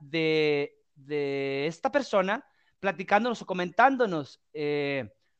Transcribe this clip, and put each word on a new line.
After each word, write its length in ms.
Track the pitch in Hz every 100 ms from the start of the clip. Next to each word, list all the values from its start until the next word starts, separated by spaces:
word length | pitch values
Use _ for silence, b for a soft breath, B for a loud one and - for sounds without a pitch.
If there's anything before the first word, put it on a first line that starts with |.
de, 760 | 143 160 160 156 151 147 143 _ _
de 720 | _ 135 147 143 139 139 139 147
esta 240 | 165 -
persona, 540 | 285 262 202 185 220 - _ _ _
platicándonos 600 | 196 170 190 202 240 226
o 60 | -
comentándonos, 960 | 185 180 185 247 269 233 165 135 - _
eh, 560 | 151 147 147 143 139 113 _ _ _